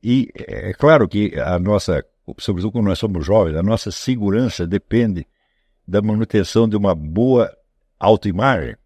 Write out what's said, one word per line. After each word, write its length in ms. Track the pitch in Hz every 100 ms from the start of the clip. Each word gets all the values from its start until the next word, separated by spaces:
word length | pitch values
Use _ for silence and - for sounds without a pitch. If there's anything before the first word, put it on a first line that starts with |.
E 300 | - 127 - -
é 360 | - 52 92
claro 340 | - 147 156 101
que 280 | 104 104 73
a 180 | 69 87
nossa, 480 | 92 104 - 78 - _ - -
sobretudo 320 | - 90 104
quando 140 | 113
nós 160 | 104 92
somos 260 | 110 92 76
jovens, 300 | 110 87 78
a 80 |
nossa 260 | 95 113 -
segurança 720 | - - 127 101 104 123 -
depende 640 | 87 95 _ 113 117 90 - _ _ _ _ _ -
da 120 | 98
manutenção 680 | 107 107 110 110 92 113 113
de 80 | 104
uma 180 | 101
boa 580 | 82 76 85 127 123 110 - _ _ _ _
autoimagem. 800 | 101 107 104 90 131 113 64 -